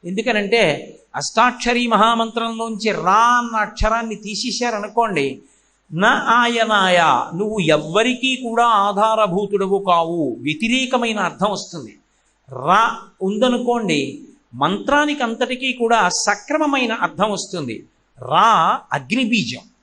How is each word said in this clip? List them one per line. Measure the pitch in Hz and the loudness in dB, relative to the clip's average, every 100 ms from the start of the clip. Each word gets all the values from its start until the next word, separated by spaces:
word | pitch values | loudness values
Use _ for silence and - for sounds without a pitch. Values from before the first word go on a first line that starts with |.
ఎందుకనంటే | 175 190 226 214 202 233 185 147 - - _ - | -6 -4 -2 0 2 2 4 2 -6 -20 _ -10
అష్టాక్షరీ | 143 - 247 247 240 240 240 | -4 2 2 2 -2 0 2
మహామంత్రంలోంచి | 220 220 233 226 226 226 226 226 214 214 | 4 4 2 -2 -2 -6 -6 -6 -4 -4
రా | 175 165 202 233 240 | -2 2 4 4 2
అన్న | 233 220 | 0 -4
అక్షరాన్ని | 208 214 214 226 226 | -4 0 0 0 -4
తీసేశారనుకోండి, | 208 214 202 247 220 240 220 208 214 226 175 139 127 _ _ _ _ _ | -8 -10 -8 -6 -4 -4 -4 -4 -2 0 0 -2 -4 _ _ _ _ _
"నా | 156 208 | 0 2
ఆయనాయ", | 262 247 233 240 233 220 214 185 180 160 123 - 165 | 2 2 2 2 0 2 2 4 4 4 2 0 -4
నువ్వు | 214 214 | -4 -2
ఎవ్వరికీ | 160 151 151 180 240 247 262 254 | 2 2 2 0 0 0 -2 -4
కూడా | 247 226 240 | -4 2 4
ఆధారభూతుడవు | 214 202 202 220 220 214 175 202 202 190 190 196 | 4 2 2 2 2 2 0 -2 -2 0 -2 2
కావు, | 175 165 170 143 117 | 2 2 -2 -2 -4
వ్యతిరేకమైన | 123 151 233 254 254 254 233 214 | -6 -4 0 0 0 0 0 -2
అర్థం | 180 147 202 | -4 -2 -4
వస్తుంది. | 190 - 170 113 107 _ _ _ _ _ | -4 -8 -14 -16 -20 _ _ _ _ _
రా | 127 139 190 226 - - _ | -8 2 2 2 -2 -14 _
ఉందనుకోండి, | 190 214 254 240 233 240 208 151 135 - - _ _ | -4 0 0 0 0 -2 0 -2 -2 -8 -18 _ _
మంత్రానికి | 120 147 196 - 285 294 294 | -4 -2 -2 0 2 2 -2
అంతటికీ | 240 226 247 254 262 | -4 -2 -4 -2 -4
కూడా | 254 226 233 180 | -2 0 2 2
సక్రమమైన | 175 - 202 - 302 302 277 247 | 0 -2 -2 -2 -2 0 0 -2
అర్థం | 226 175 147 214 | -2 -4 -2 -2
వస్తుంది. | 196 - 180 135 107 - _ _ _ | -2 -6 -8 -8 -10 -14 _ _ _
రా | 120 156 220 208 165 247 - | -2 4 4 4 2 0 -4
అగ్నిబీజం. | 143 131 220 240 226 - 123 - _ | -6 -4 -2 0 -2 -4 -8 -16 _